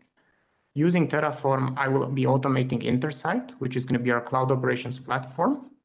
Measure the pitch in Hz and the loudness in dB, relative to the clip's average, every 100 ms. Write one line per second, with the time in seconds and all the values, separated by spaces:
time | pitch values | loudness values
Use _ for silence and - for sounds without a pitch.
0 | _ _ _ _ _ _ _ - 160 175 | _ _ _ _ _ _ _ 0 2 4
1 | 143 147 156 139 139 135 127 131 135 135 | 2 0 -2 0 0 0 0 -2 0 0
2 | 131 135 131 135 135 131 127 127 113 123 | 0 0 2 2 2 0 0 -2 0 0
3 | 156 143 156 220 254 - 131 127 131 127 | -2 -4 -4 -4 -4 -8 -6 -4 0 2
4 | 123 120 120 131 131 135 127 123 - 127 | 2 2 0 0 2 2 2 -2 -4 -10
5 | - 131 131 - 180 285 - - | -4 -4 -4 -2 0 0 -6 -20